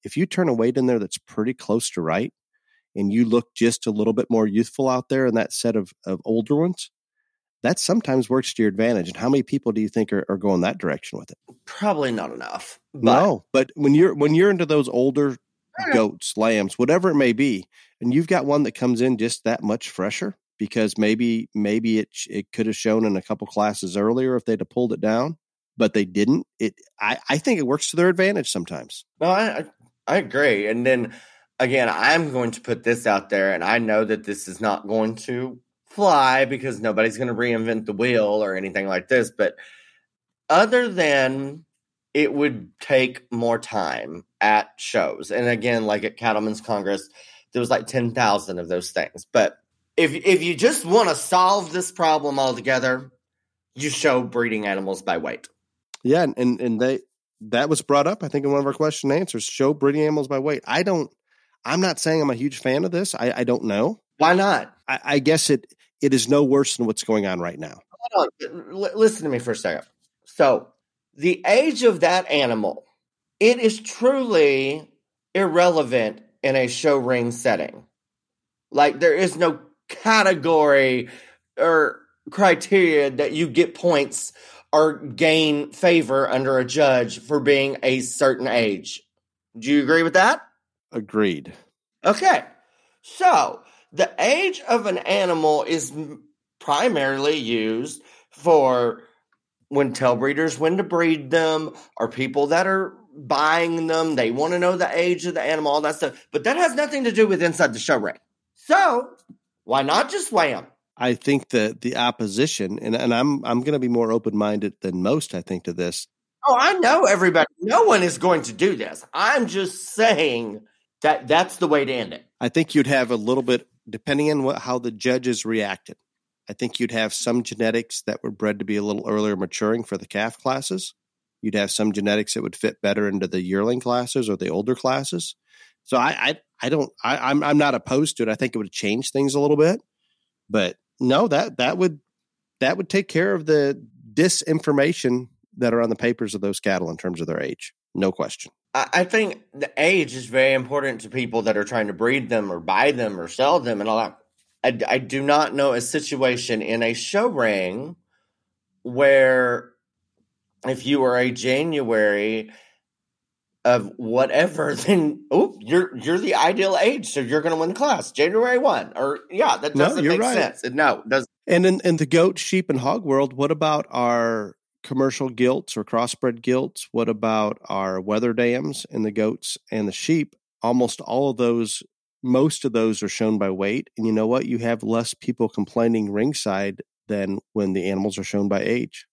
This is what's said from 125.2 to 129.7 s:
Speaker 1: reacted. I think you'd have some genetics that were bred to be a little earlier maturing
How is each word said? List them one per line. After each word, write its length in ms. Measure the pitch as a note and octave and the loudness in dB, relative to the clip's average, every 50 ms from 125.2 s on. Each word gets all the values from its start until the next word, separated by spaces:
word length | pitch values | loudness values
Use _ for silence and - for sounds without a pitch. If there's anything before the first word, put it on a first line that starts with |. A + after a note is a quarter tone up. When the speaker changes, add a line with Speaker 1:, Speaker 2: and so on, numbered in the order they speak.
| B2 B2+ A#2+ G#2 - | 0 -2 -4 -2 -4
Speaker 1:
reacted. 520 | A2 A2+ A2 G#2 G2+ F#2+ - _ - - _ _ _ _ _ _ _ _ _ _ - | -4 -2 -2 -2 -4 -6 -8 _ -20 -20 _ _ _ _ _ _ _ _ _ _ -16
I 40 | G#2 | -8
think 260 | - B2+ A#2 - - | -6 -6 -6 -4 -4
you'd 120 | A#2+ A2+ | -6 -4
have 220 | A#2 A2+ A2 G#2+ - | -2 -2 -2 -2 -4
some 300 | - - A#2+ A#2 B2 A2+ | -6 -4 -2 -2 -2 -2
genetics 580 | - A2+ G#2+ A#2 A2+ A2 A#2 A#2 _ - - - | -4 -4 -2 -2 0 0 -2 -4 _ -12 -10 -8
that 160 | - G#2 - - | -8 -8 -6 -8
were 80 | A#2 | -10
bred 280 | G#2 _ A2 G#2+ G#2 G2+ | -8 _ -4 -4 -4 -4
to 60 | G2+ | -4
be 120 | G2 G#2+ | -4 -4
a 60 | G#2 G2+ | -2 -2
little 240 | G#2 G#2 G#2+ - | -2 -4 -4 -4
earlier 280 | A2+ G#2+ G#2+ G#2+ G#2+ G2+ | -2 -2 0 0 0 -2
maturing 480 | F#2 F#2+ F2+ - - A2 G#2+ | -2 -4 -6 -4 -4 -2 0